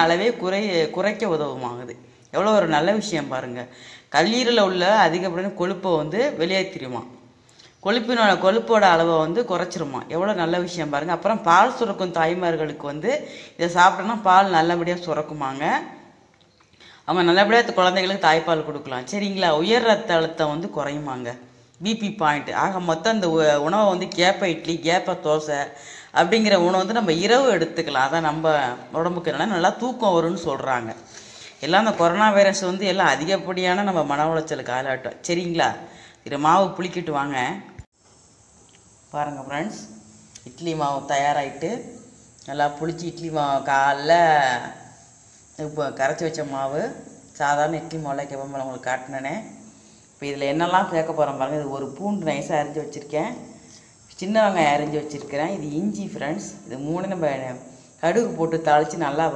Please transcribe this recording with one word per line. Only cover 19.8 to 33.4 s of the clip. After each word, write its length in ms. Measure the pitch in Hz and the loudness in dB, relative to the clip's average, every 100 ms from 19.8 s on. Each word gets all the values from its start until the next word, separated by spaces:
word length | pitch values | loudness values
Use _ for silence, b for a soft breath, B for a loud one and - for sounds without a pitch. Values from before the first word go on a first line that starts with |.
| 233 | 4
ரத்த 220 | 208 - 165 | 2 2 2
அழுத்தம் 320 | 160 - 151 | 2 0 -2
வந்து 140 | 147 170 151 | -2 -6 -6
குறையுமாங்க, 520 | 139 147 147 123 139 - - b b b | -6 -6 -8 -8 -8 -10 -16 b b b
பி 80 | 190 220 | -4 -4
P 100 | 202 - | -4 -2
point. 280 | 156 147 - 101 | 0 0 -2 -2
ஆக 160 | 165 190 175 | -2 -2 -2
மொத்தம் 240 | 160 226 220 | 0 0 0
இந்த 100 | 175 160 | 2 4
உ-, 240 | 151 147 151 | 4 4 2
உணவை 200 | 208 202 | 2 2
வந்து 160 | 180 - 165 | 2 -2 2
கேப்பை 300 | 180 190 190 160 | 2 2 0 -2
இட்லி, 200 | 160 165 160 | -4 -2 0
கேப்பை 260 | 180 185 170 151 | 0 0 -2 0
தோசை 340 | 156 151 143 135 - B B B - | 0 0 -4 -6 -10 B B B 2
அப்படிங்கிற 360 | 175 226 208 190 175 | 4 4 4 4 4
உணவு 140 | 185 | 2
வந்து 140 | 185 220 | 0 0
நம்ம 140 | 190 160 202 | 0 2 4
இரவு 220 | 247 262 208 | 4 6 2
எடுத்துக்கலாம். 500 | 165 165 143 135 135 | 0 -4 -2 0 2
அதான் 200 | 165 156 | 2 0
நம்ம 260 | 156 160 147 127 123 - 151 | 0 2 2 0 -4 -8 -4
உடம்புக்கு 320 | 175 175 160 | -2 -2 -4
என்னன்னா 240 | 139 175 180 | -2 -2 2
நல்லா 160 | 185 214 | 0 0
தூக்கம் 320 | 247 247 208 170 | -6 -2 2 2
வரும்னு 240 | 165 180 160 | 2 -2 -4
சொல்கிறாங்க. 440 | 135 131 123 113 110 - B B B B B 143 | -4 -2 -2 -4 -12 -16 B B B B B 2
எல்லாம் 180 | 190 220 | 2 4
அந்த 80 | 208 | 4
கொரோனா 280 | 170 190 214 202 | 2 4 4 6
வைரஸ் 260 | 196 196 185 | 4 2 -2
வந்து 140 | 190 202 | -2 0
எல்லாம் 180 | 185 165 135 | 2 2 2
அதிகப்படியான 680 | 160 190 | 0 -2